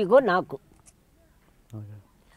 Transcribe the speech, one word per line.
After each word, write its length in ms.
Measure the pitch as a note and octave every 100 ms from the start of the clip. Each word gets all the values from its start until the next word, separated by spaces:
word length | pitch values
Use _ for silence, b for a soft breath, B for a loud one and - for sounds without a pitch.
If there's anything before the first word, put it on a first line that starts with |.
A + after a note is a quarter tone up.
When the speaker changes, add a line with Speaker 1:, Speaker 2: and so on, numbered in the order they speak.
Speaker 1:
ఈగో 180 | G3 B3
నాకు. 400 | B3 F3+ D3+ C#3 _ _ - _ _ _ _ _ _ _ - A2
Speaker 2:
ఓకే. 180 | G#2 G#2 - _ _